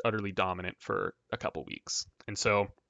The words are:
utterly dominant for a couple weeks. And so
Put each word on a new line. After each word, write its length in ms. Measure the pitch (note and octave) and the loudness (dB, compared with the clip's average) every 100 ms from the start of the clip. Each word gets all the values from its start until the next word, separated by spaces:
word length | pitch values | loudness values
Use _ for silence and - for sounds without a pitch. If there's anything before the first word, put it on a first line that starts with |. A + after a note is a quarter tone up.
| A#2 | 2
utterly 260 | G#2+ G2+ | 2 0
dominant 460 | F#2+ F#2 F2+ F2+ - | 0 0 0 -4 -6
for 340 | - G#2 - - - | -2 0 -2 -4 -8
a 40 | - | -4
couple 280 | - - - | -2 -4 -6
weeks. 400 | - - - - - - | -8 -6 -6 -6 -10 -8
And 80 | G2+ | 0
so 320 | A2+ G#2 G2+ - _ | 4 4 2 -4 _